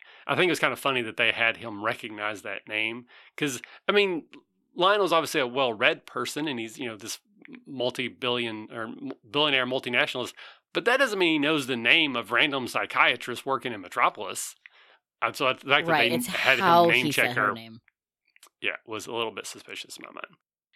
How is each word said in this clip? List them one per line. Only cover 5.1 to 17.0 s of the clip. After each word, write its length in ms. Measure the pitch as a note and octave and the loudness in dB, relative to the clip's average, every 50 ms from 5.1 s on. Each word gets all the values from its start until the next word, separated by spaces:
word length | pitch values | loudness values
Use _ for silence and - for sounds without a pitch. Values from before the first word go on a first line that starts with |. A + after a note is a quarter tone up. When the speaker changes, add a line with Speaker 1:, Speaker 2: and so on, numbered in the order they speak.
Speaker 1:
obviously 300 | E3 E3 D3+ B2+ - D#3 | 4 2 2 2 0 0
a 60 | C3 | 0
well-read 580 | B2 A#2+ C3+ C3+ B2 A2 G2 B2 D3 D#3+ C#3+ - | 0 0 0 0 0 2 2 2 2 2 0 -6
person, 400 | - - B2+ B2 - - D3+ D3+ | -10 -8 -8 -8 -6 -6 -6 -6
and 100 | D#3 C3 | -4 -4
he's, 220 | A#2 A2+ A2 G#2+ - | -6 -8 -10 -10 -10
you 80 | B2 | -10
know, 80 | A#2+ A2 | -10 -10
this 240 | G2+ G#2+ - - - _ _ _ _ - - - - _ | -10 -12 -12 -12 -14 _ _ _ _ -20 -20 -20 -20 _
multi-billion 1000 | - C#3+ B2+ A#2+ B2 B2 - B2+ A2+ F#2+ - B2+ B2 B2 B2 A#2+ A#2 A2 G#2+ A2 - | -12 -6 -4 -4 -2 -2 -4 -6 -6 -6 -6 -4 -2 -2 -2 -2 -4 -6 -8 -12 -12
or 120 | - A#2 A2+ | -10 -10 -10
m-, 280 | A2+ B2 - C#3+ C3 - - _ A2 | -10 -10 -10 -12 -12 -12 -14 _ -4
billionaire 360 | G2+ D3 D3+ D3+ C#3 C3+ B2+ | 0 0 2 2 2 2 0
multinationalist, 680 | B2+ B2+ C3 - B2 A#2+ B2 D3 - - C3 A#2+ - - - - - - _ _ _ - | 0 -2 -4 -2 0 0 2 2 0 -2 -4 -6 -8 -10 -14 -20 -20 -20 _ _ _ -6
but 120 | F3 E3+ | -2 2
that 120 | A#3 B3 | 2 2
doesn't 220 | C4 C#4 A#3+ G#3 G3 | 4 2 0 2 2
mean 140 | F3+ E3+ D#3+ | 4 4 4
he 60 | D3+ | 4
knows 280 | C#3 D3 D#3+ D3+ C3 | 2 2 2 0 0
the 80 | B2 C3 | -2 -4
name 400 | A#2 A2+ A#2 D3 E3 D#3+ C#3+ B2+ | 0 4 6 6 6 4 2 0
of 160 | A#2+ A2+ - | -4 -2 0
random 360 | A#2 A#2 C#3+ D3+ C#3 C3+ B2 | 2 2 2 2 0 -2 -4
psychiatrist 800 | G#2+ - B2 G2+ - - B2+ D3+ D#3+ B2+ A#2 - - A#2+ A2+ - | -4 -2 -4 -4 0 2 4 4 4 2 0 -4 -8 -8 -6 -4
working 280 | C#3 C3+ B2 A#2+ C3 A#2 | -4 -4 -2 -4 -6 -8
in 80 | G2+ | -8
Metropolis. 760 | F2+ F2 - A#2+ B2 F3 - A2+ G#2 F#2 - - - - - _ _ _ _ - - _ _ _ _ _ _ _ | -12 -8 0 0 2 2 0 -2 -6 -8 -8 -8 -10 -10 -12 _ _ _ _ -20 -20 _ _ _ _ _ _ _
Uh, 120 | - A#2 - | -4 -4 -2
so 140 | - D3 B2+ B2+ | 0 -2 -2 -2
the 60 | - - C#3 | -2 0 2
fact 160 | C3+ D3 D#3+ | 2 2 4
that 60 | E3 | 2
Speaker 2:
Right, 180 | D#3+ D3 A#2+ A#2+ | 4 4 4 4
Speaker 1:
they 60 | A#2+ | 2
Speaker 2:
it's 120 | - B2 | 0 -2
Speaker 1:
had 300 | - - - - - A3+ A3+ | -4 -4 0 2 4 4 4
him 40 | G3+ | 6
Speaker 2:
how 220 | F3+ E3+ E3+ F3 E3+ | 6 8 8 8 6
Speaker 1:
name 160 | D3+ B2 | 4 4